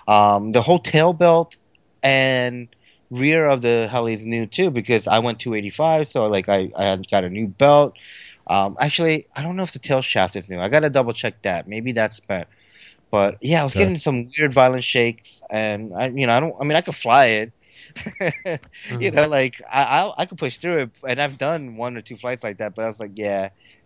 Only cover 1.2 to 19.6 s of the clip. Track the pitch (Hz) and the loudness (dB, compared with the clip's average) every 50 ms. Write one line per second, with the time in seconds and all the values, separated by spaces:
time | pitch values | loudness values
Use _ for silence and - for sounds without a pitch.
1.2 | 175 170 165 165 170 - - _ _ _ _ _ _ _ _ _ - 135 135 135 | 4 6 6 4 2 0 -8 _ _ _ _ _ _ _ _ _ 0 2 4 4
2.2 | 131 131 131 127 123 123 120 123 120 117 _ _ _ _ _ _ _ _ 127 123 | 4 2 2 0 -2 -2 -4 -8 -14 -16 _ _ _ _ _ _ _ _ -6 -2
3.2 | 131 147 156 165 156 147 139 127 120 120 117 117 113 107 120 123 117 113 113 104 | 0 2 2 2 4 2 2 2 2 2 2 2 0 0 -2 -2 -2 -2 -4 -6
4.2 | 107 113 117 117 113 107 - - 185 185 143 120 107 - 123 110 95 - - 113 | -6 -6 -4 -4 -4 -4 -2 -2 0 0 0 -2 -2 0 0 0 2 2 2 2
5.2 | 113 123 113 110 - 123 113 107 101 101 - - 151 160 160 156 156 - - 139 | 2 0 -4 -4 -6 -6 -6 -4 -6 -8 -4 -2 0 2 2 0 0 -2 -2 -2
6.2 | 113 107 104 98 92 - 101 98 95 - - - 98 98 95 92 92 - - 101 | 0 0 0 0 0 2 0 0 0 -2 -4 -2 0 0 0 -2 -4 -2 -2 -2
7.2 | 92 90 90 104 113 101 95 _ 139 143 147 147 147 127 - - - - - - | 0 -2 -4 -6 -6 -8 -2 _ 4 6 6 6 4 2 -2 -10 -20 -20 -20 -20
8.2 | - - - _ _ - - 98 98 101 98 - 131 147 - - 170 165 160 151 | -20 -20 -20 _ _ -2 0 0 0 -2 -2 -2 -2 -2 0 0 0 0 0 -2
9.2 | - _ _ 139 143 165 180 185 190 175 - - - - 143 131 127 - - - | -4 _ _ -10 -8 -8 -6 -6 -6 -8 -8 -12 -4 -2 -2 0 0 0 0 0
10.2 | 95 92 - 101 90 98 95 87 90 104 123 156 151 151 131 139 127 117 113 - | 0 0 -2 -8 -10 -10 -8 -6 -4 0 2 2 2 2 0 0 0 0 -4 -4
11.2 | - 113 - _ - 101 90 85 85 92 104 110 113 127 123 113 110 104 - - | -6 -6 -6 _ -4 -4 -4 -4 -6 -8 -10 -8 -6 -4 -2 0 -2 -2 -2 -8
12.2 | _ _ 101 92 80 - _ _ _ _ _ _ - - _ _ _ _ - 104 | _ _ -6 -6 -6 -10 _ _ _ _ _ _ -20 -20 _ _ _ _ 2 2
13.2 | 98 101 - - - 131 165 165 147 135 127 196 196 190 180 156 - 160 135 120 | 2 2 0 -2 -2 0 0 2 0 0 0 0 0 0 0 -2 -2 -2 -2 -2
14.2 | 120 123 - 151 151 147 127 139 131 127 127 127 120 - - 131 117 117 117 - | -4 -6 -4 -2 -2 0 4 4 4 4 4 0 -4 -2 0 2 2 2 0 -6
15.2 | _ - - - - - - 107 110 107 104 101 110 110 90 90 120 131 120 139 | _ -20 -20 -20 -14 -8 -6 -4 -2 -2 -4 -6 -8 -10 -8 -6 -6 -6 -4 -2
16.2 | 135 120 117 123 151 165 110 90 135 147 151 165 180 - 160 - - 113 117 139 | 0 2 2 2 2 -2 -6 -6 -4 0 0 0 0 -2 -10 -8 0 4 6 6
17.2 | 139 120 113 107 110 113 _ _ _ _ _ - - - - - - 220 - - | 6 6 4 0 -2 -6 _ _ _ _ _ -20 -20 -20 -18 -14 -14 -14 -10 -4
18.2 | 196 170 - - - 190 165 151 - - _ - - - 123 123 120 196 - 139 | -4 -4 -4 -6 -8 -8 -8 -8 -10 -16 _ -20 -14 -12 -8 -4 -4 0 2 2
19.2 | 151 156 151 139 131 127 120 - | 2 4 2 0 0 0 -2 -8